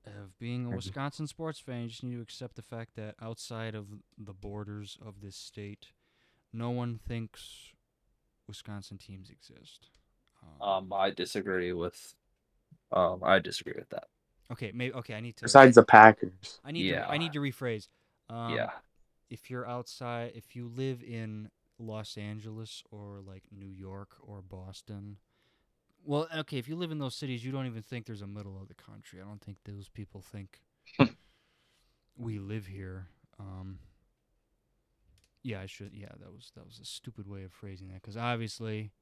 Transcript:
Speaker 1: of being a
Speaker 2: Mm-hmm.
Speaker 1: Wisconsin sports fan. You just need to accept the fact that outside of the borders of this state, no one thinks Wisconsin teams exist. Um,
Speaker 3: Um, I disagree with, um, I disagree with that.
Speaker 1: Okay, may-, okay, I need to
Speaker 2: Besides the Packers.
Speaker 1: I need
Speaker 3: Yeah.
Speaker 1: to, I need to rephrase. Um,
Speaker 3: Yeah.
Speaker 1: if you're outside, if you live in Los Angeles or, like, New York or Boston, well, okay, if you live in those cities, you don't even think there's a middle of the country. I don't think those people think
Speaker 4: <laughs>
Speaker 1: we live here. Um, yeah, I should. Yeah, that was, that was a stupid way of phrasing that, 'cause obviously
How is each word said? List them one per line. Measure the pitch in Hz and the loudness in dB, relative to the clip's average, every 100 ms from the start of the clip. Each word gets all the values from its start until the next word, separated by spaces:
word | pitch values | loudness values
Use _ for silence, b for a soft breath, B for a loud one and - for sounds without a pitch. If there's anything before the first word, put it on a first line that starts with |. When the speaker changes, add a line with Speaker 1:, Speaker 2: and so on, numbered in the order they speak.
| - | -18
Speaker 1:
of | 101 98 - | -18 -20 -12
being | 120 123 | -8 -6
a | 123 | -4
Speaker 2:
Mm-hmm. | 120 | -6
Speaker 1:
Wisconsin | 95 117 139 - 151 | -8 -8 -8 -8 -12
sports | - 160 151 | -8 -10 -10
fan. | - 120 | -12 -10
You | 117 | -10
just | 113 | -10
need | 127 120 | -10 -10
to | |
accept | 113 - 123 - | -12 -14 -16 -16
the | |
fact | - 117 113 - | -16 -14 -14 -12
that | 107 - | -14 -12
outside | 113 113 - 113 113 | -14 -14 -12 -10 -10
of | 107 101 104 - - | -10 -14 -18 -20 -20
the | 104 | -20
borders | 95 104 104 104 104 101 - | -16 -12 -12 -10 -12 -14 -16
of | 110 98 | -18 -18
this | 101 - | -18 -18
state, | - - 101 104 - _ _ _ _ _ _ | -18 -14 -14 -14 -20 _ _ _ _ _ _
no | 113 117 | -8 -6
one | 123 120 113 - | -4 -6 -8 -8
thinks | 117 110 - - - - _ _ _ _ _ _ _ - | -8 -10 -14 -20 -20 -20 _ _ _ _ _ _ _ -20
Wisconsin | 104 - 104 95 98 | -18 -12 -14 -14 -18
teams | - 95 101 | -16 -18 -20
exist. | - - - - - - _ _ _ _ _ 80 76 | -20 -20 -20 -20 -20 -20 _ _ _ _ _ -20 -6
Um, | 101 | -2
Speaker 3:
Um, | 95 95 | -2 -2
I | 98 98 | 0 0
disagree | 98 113 104 98 92 87 | 0 -6 -4 -2 -2 -2
with, | 87 85 - - - _ _ _ _ _ - _ | -2 -4 -6 -20 -20 _ _ _ _ _ -20 _
um, | - 90 92 | 2 2 2
I | - 95 | 2 2
disagree | - - - - | 2 -10 -10 -12
with | - | -12
that. | - - _ _ _ _ | -14 -14 _ _ _ _
Speaker 1:
Okay, | 120 113 | -10 -10
may-, | 117 127 | -6 -6
okay, | 127 117 | -8 -10
I | 107 | -12
need | 120 - | -12 -10
to | |
Speaker 2:
Besides | 113 139 131 | 10 12 12
the | 117 | 12
Packers. | 107 110 110 107 90 - - - | 12 12 12 12 -4 -10 -20 -18
Speaker 1:
I | 139 | -12
need | 165 185 | -4 -2
Speaker 3:
Yeah. | 165 | -2
Speaker 1:
to, | - | -2
I | 147 | -2
need | 165 | -2
to | 147 | -2
rephrase. | 143 120 123 110 - _ _ _ - | -4 -4 -6 -6 -10 _ _ _ -16
Um, | 117 117 | -10 -6
Speaker 3:
Yeah. | 113 - - _ _ - _ _ | -4 -4 -8 _ _ -20 _ _
Speaker 1:
if | 113 - | -18 -12
you're | 127 120 | -12 -8
outside, | 123 120 - 123 117 120 | -10 -12 -12 -8 -8 -8
if | 117 - 120 | -12 -18 -14
you | 120 | -12
live | 120 135 123 | -6 -6 -6
in | 117 117 110 107 107 _ _ - | -10 -10 -8 -10 -14 _ _ -16
Los | 110 110 104 - | -12 -10 -10 -12
Angeles | 104 107 110 110 110 - - | -10 -12 -12 -14 -14 -18 -18
or, | 104 101 101 | -18 -16 -16
like, | 98 95 - | -18 -20 -20
New | 101 98 | -20 -18
York | 95 95 98 101 - | -14 -14 -14 -16 -20
or | - 101 | -18 -18
Boston, | 92 95 92 95 - 104 104 101 _ _ _ _ _ _ _ _ | -16 -16 -16 -18 -14 -14 -14 -18 _ _ _ _ _ _ _ _
well, | 147 147 160 | -4 -4 -2
okay, | 160 151 139 | -6 -6 -8
if | 120 | -6
you | 165 | -6
live | 175 | -6
in | 151 | -4
those | 135 - | -6 -6
cities, | 139 123 | -8 -6
you | 123 | -6
don't | 135 127 | -6 -6
even | 113 | -8
think | - 123 110 | -10 -12 -10
there's | 104 | -14
a | 101 | -12
middle | 104 101 95 | -12 -14 -16
of | 98 | -18
the | |
country. | - - 104 - 92 | -20 -20 -20 -20 -20
I | |
don't | 98 104 | -18 -18
think | - 98 | -18 -18
those | - 101 98 | -14 -14 -14
people | - 101 101 | -16 -16 -16
think | - 104 95 - _ _ - | -16 -16 -16 -20 _ _ -14
Speaker 4:
<laughs> | - 262 - - _ _ _ _ _ _ _ _ - | 2 2 2 -20 _ _ _ _ _ _ _ _ -12
Speaker 1:
we | 117 104 | -10 -10
live | 98 110 95 | -8 -10 -12
here. | 95 95 92 92 _ _ - | -16 -14 -14 -16 _ _ -20
Um, | 98 95 95 92 - _ _ _ _ _ _ _ _ _ _ _ _ - _ _ | -16 -14 -14 -16 -20 _ _ _ _ _ _ _ _ _ _ _ _ -20 _ _
yeah, | 127 101 | -10 -10
I | 92 | -10
should. | - 101 | -14 -18
Yeah, | 110 101 - | -18 -20 -20
that | 92 | -20
was, | 92 123 | -20 -20
that | - | -20
was | - 110 | -20 -20
a | |
stupid | - - - 113 101 | -18 -16 -16 -16 -14
way | 98 | -14
of | 92 | -16
phrasing | - 104 92 92 | -16 -16 -16 -16
that, | 92 | -18
'cause | - 107 | -16 -8
obviously | 120 120 110 - 113 107 107 _ | -4 -4 -6 -8 -8 -6 -8 _